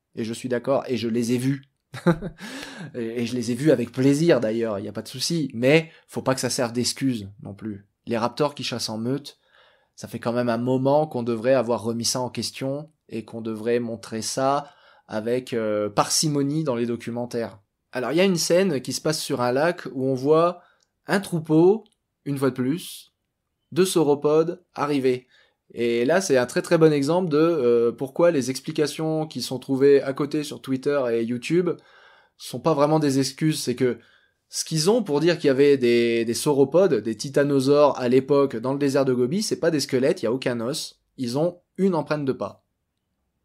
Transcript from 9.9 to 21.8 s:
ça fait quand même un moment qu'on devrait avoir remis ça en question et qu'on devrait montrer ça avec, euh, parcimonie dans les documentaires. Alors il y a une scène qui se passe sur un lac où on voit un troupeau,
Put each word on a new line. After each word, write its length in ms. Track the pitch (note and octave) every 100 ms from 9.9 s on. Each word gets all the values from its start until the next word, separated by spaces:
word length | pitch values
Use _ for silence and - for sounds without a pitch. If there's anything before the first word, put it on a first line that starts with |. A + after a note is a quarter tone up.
ça 140 | - B2+
fait 100 | -
quand 140 | A#2+
même 160 | A#2+ A#2+
un 100 | A#2
moment 480 | B2 C3 C3+ D3 D#3
qu'on 160 | B2
devrait 320 | A#2 A2+ A#2
avoir 280 | C3+ A2+ A2+
remis 220 | A2 A#2
ça 160 | A2+ C3
en 100 | B2
question 600 | B2 A2 - C3+ C#3+ D#3 _ -
et 160 | A2+
qu'on 160 | A2 A#2
devrait 380 | A2+ A2 A2 A#2+
montrer 440 | A#2 A2+ - A2+
ça 460 | G#2+ - C3+ C#3+ D3 _ _ _ -
avec, 460 | G#2+ G#2+ B2+ B2+
euh, 380 | A#2 A2 G#2 G#2
parcimonie 720 | G#2 C#3+ - D#3 C#3+ C#3 D3+
dans 100 | D3+
les 120 | A#2 A#2
documentaires. 760 | A#2+ A#2+ A#2+ A#2+ A#2+ A2 G2+ _ _ _
Alors 200 | - A#2+
il 40 | D#3+
y 40 |
a 40 |
une 120 | G3 F3
scène 440 | - F3 G3 C3+
qui 120 | C3
se 80 | B2
passe 200 | D#3 D3+
sur 220 | - C3+
un 100 | B2
lac 300 | B2+ E3 F3 C3+
où 160 | C3 C3
on 60 |
voit 480 | C3 C3+ D#3 E3+ F3 _ _ _ _ -
un 140 | F#3+
troupeau, 640 | G3 E3+ D#3+ D#3 F3 A3